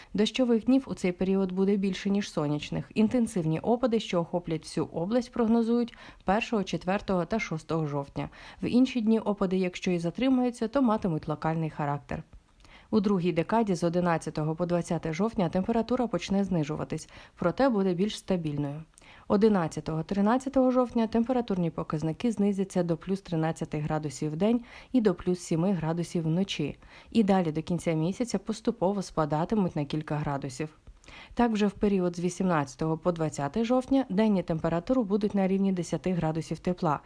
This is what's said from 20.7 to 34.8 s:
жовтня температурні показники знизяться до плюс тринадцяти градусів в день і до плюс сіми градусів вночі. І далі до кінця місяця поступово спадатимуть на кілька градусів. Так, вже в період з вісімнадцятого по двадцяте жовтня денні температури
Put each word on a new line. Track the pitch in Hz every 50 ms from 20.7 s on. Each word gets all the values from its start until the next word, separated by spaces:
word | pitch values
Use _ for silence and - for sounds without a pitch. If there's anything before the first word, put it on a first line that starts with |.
жовтня | 247 254 254 233 - 233 226 214
температурні | - 226 226 233 262 247 233 - 196 180 175 165
показники | - - 160 - - 151 156 160 160 - - 240
знизяться | 208 - 202 202 196 190 190 190 - 185 175
до | 170 165 160
плюс | - 185 196 190
тринадцяти | - - 170 160 160 160 160 - 165 - - 151
градусів | 151 151 156 156 151 147 - - 156 151
в | 156
день | 160 196 220 240 240 - - - - - -
і | - 254
до | 208 202 170
плюс | - - 180 180 180
сіми | - - 170 160 170 202
градусів | 196 160 156 156 165 170 170 - - 175 160
вночі. | 160 160 180 196 - - - 147 139 - - - - - - - -
І | - 226 214
далі | 190 196 190 175 160
до | 151 160
кінця | 160 - 180 156 - 175 160
місяця | 156 156 175 196 - 247 - - 190
поступово | - - 214 - - 240 233 - 170 185 202 202
спадатимуть | 180 - - 165 156 147 156 151 170 - 226 214 185 170 -
на | 156 143
кілька | 131 - 156 156 - 156
градусів. | 151 151 151 139 135 139 139 - - 156 156 - _ - - - - - - - - - - -
Так, | - 240 233
вже | 220 202 208 202
в |
період | - - - 202 202 190 180 180 175
з | 175
вісімнадцятого | 170 180 180 - 190 185 170 151 139 131 - - 160 160 160 160
по | - 180
двадцяте | 170 165 160 151 - - 139 139 - 220 233
жовтня | 226 254 262 254 - 269 269 254 -
денні | 185 196 220 220 202 180 170
температури | - 165 160 - 165 165 170